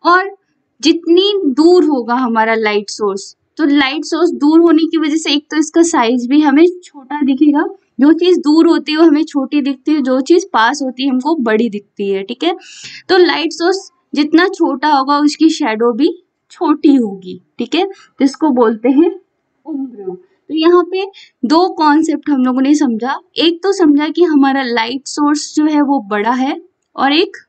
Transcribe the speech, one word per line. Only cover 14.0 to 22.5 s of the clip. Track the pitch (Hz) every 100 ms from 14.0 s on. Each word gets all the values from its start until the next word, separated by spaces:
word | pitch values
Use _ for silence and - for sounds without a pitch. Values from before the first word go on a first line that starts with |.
| _ -
जितना | 294 311 370
छोटा | 381 330 269 302
होगा | 285 269 285
उसकी | 294 - 320
शैडो | 320 277 220 240
भी | 220 - - _ _ _
छोटी | - 330 294 311 269
होगी, | 220 190 180 180 _ _
ठीक | 233 302
है, | 381 381 _ _
जिसको | 277 - 311
बोलते | 247 226 226 240
हैं | 269 359 392 _ _ _ _ -
उम्ब्रा। | 294 269 202 190 180 _ _ _
तो | 302
यहाँ | 320 349
पे | 349 370 392 - - _ 220
दो | 311 370
concept | 370 302 294 320 294 -
हम | 277
लोगों | 254